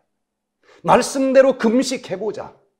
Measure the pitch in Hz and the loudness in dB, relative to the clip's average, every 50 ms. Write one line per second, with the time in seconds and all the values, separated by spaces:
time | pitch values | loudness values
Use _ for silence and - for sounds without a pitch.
0 | _ _ _ _ _ _ _ _ _ _ _ _ _ _ _ _ - 170 170 233 | _ _ _ _ _ _ _ _ _ _ _ _ _ _ _ _ -2 2 2 2
1 | 240 - - 277 269 269 254 269 262 269 - - - 226 220 254 262 - 277 - | 2 0 -2 -2 -2 2 4 4 4 4 2 0 -2 0 0 0 0 -2 -6 -10
2 | - - 190 185 214 208 - - 107 - - _ _ _ _ _ | -8 -10 -10 -8 -8 -10 -10 -10 -14 -16 -18 _ _ _ _ _